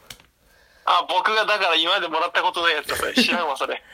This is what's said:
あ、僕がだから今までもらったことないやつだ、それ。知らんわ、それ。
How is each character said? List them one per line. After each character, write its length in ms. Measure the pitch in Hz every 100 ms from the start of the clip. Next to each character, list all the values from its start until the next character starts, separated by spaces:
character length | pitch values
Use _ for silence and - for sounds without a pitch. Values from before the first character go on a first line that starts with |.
| - - _ _ _ _ _ _
あ、 200 | - 180 -
僕 260 | 175 190
が 100 | 220
だ 140 | 208 208
か 120 | 190
ら 40 |
今 200 | 165 165
ま 60 | 196
で 60 | 175
も 140 | 160
ら 80 | 170
っ 40 |
た 120 | 185
こ 80 | 175
と 100 | 175
な 80 | 170
い 60 | 151
や 80 |
つ 20 | -
だ、 80 | -
そ 100 | -
れ。 80 |
知 180 | - 214
ら 100 | 170
ん 60 | 160
わ、 80 | 135
そ 100 | 135
れ。 160 | 123 -